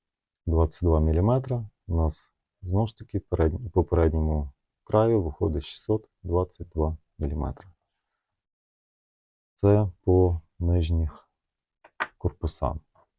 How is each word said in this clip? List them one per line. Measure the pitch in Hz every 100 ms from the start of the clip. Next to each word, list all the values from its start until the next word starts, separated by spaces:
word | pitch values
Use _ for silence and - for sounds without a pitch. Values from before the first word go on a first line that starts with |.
| _ _ _ _ -
двадцять | 82 80 -
два | 87 78
міліметра, | 80 80 101 131 127 123 107 _ -
у | 82
нас | 80 - - _ _ _
знову | 90 95 110
ж | -
таки | - 98
перед-, | - - 80 78 120
по | 92
передньому | 85 87 80 80 78 76 71 - _ _
краю | - 107 113 113
виходить | 82 - 87 78
шістсот | - - - 107 - _
двадцять | 90 87 92 - 87
два | 80 78 80 _ -
міліметра. | 76 76 67 65 - _ _ _ _ _ _ _ _ _ _ _ _ _ _ _ _ _ _ _
Це | 101 104 104 -
по | - 92 90 85 - _
нижніх | 85 87 80 82 78 - _ _ _ _ _ _ - _ - _
корпусам. | 85 - 80 - 67 76 - _ _